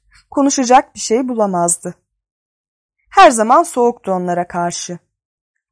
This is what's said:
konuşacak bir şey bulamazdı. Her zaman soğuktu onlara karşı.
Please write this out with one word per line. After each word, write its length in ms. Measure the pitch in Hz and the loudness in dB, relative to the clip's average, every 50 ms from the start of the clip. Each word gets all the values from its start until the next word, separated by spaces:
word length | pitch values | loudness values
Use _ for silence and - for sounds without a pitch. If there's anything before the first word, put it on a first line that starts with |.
| _ _ _ _ _ _ | _ _ _ _ _ _
konuşacak 640 | - 294 277 277 269 - 254 233 247 269 294 _ _ | -4 0 0 0 0 0 0 4 4 4 2 _ _
bir 40 | - | -12
şey 280 | - - 220 247 277 247 | -6 -2 -2 -2 -2 -4
bulamazdı. 680 | 254 220 214 196 185 175 175 175 170 - - 180 180 _ _ _ _ _ _ _ _ _ _ _ _ _ _ _ _ _ _ _ _ _ _ _ | -2 -2 -2 -2 0 -2 -2 -2 -2 -4 -8 -14 -16 _ _ _ _ _ _ _ _ _ _ _ _ _ _ _ _ _ _ _ _ _ _ _
Her 220 | - - 381 320 | 4 6 6 6
zaman 320 | 254 220 214 226 262 320 339 | 6 4 0 2 2 2 2
soğuktu 480 | 339 - 254 240 240 233 - - 196 | 0 -2 -2 0 0 -2 -4 -6 -6
onlara 360 | 190 185 180 180 175 175 175 175 | -6 -4 -4 -4 -4 -4 -6 -6
karşı. 520 | - 175 175 175 165 - - - 175 170 _ _ _ _ _ _ _ _ _ _ _ _ _ _ | -6 -6 -6 -6 -6 -8 -12 -12 -14 -16 _ _ _ _ _ _ _ _ _ _ _ _ _ _